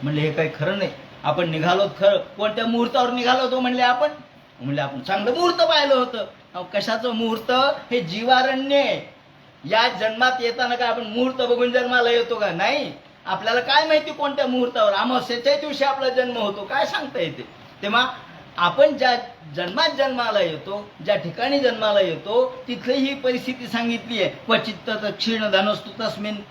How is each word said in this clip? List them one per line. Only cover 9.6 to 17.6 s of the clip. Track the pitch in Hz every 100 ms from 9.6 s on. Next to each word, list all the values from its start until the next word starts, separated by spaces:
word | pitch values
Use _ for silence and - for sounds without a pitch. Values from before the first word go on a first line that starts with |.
| 139
या | 214 240
जन्मात | 196 214 226 254 254
येताना | 233 240 247 240
काय | 240
आपण | 233
मुहूर्त | 220 220 254 254
बघून | 233 240 247
जन्माला | 247 247 247 233
येतो | 233 233 233
का? | 202
नाही. | 170 208 294 226 - - - 156
आपल्याला | 190 214 240
काय | 240 277 320
माहिती | 302 302
कोणत्या | 302 285 277 262
मुहूर्तावर, | 254 240 240 214
अमावस्येच्या | 196 233 254 247 233 254 285
दिवशी | 294 277
आपला | 269 269 262
जन्म | 247 247 240
होतो, | 208 202
काय | 202 269 302
सांगता | - - -
येते? | 165 135 120 -